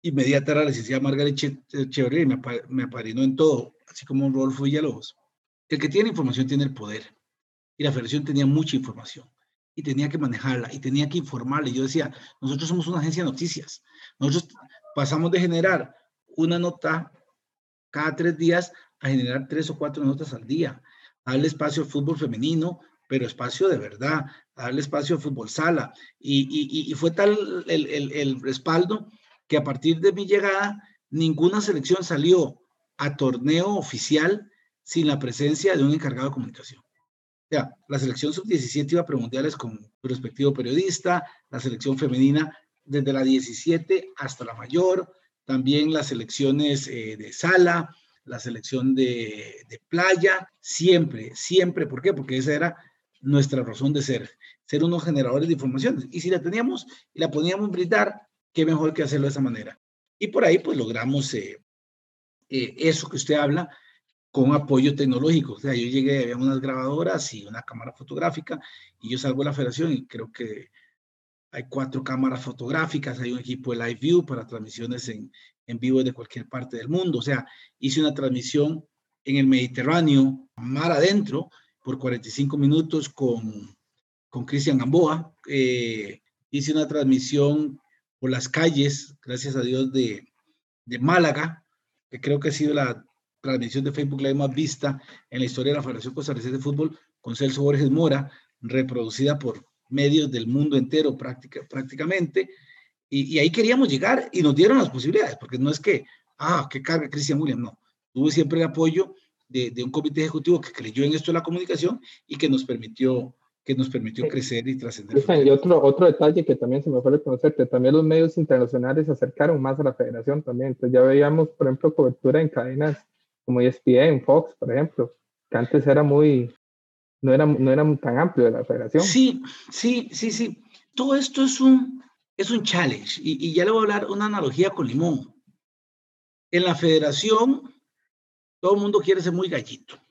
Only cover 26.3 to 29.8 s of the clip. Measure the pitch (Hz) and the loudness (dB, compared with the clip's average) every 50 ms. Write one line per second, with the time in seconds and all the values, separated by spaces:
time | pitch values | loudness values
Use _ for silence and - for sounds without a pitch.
26.3 | 143 139 135 131 135 151 147 135 127 156 147 127 151 - 156 170 165 196 202 202 | 2 2 2 2 -2 -4 -4 -2 -4 -6 -6 -6 -6 -2 -2 -2 2 4 4 4
27.3 | 208 208 196 - 185 180 165 - 170 156 151 - - 147 139 131 - 147 143 139 | 4 2 -2 -4 -6 -8 -4 -2 -2 -2 -2 -2 -4 -6 -6 -4 -4 -2 -2 -2
28.3 | 131 127 131 135 131 131 - 170 160 165 180 180 214 214 - - _ _ _ _ | -2 -2 -4 -6 -6 -4 -2 0 2 2 2 0 -2 -6 -6 -12 _ _ _ _
29.3 | _ _ _ _ 156 147 139 143 135 139 | _ _ _ _ 0 0 0 0 -6 -2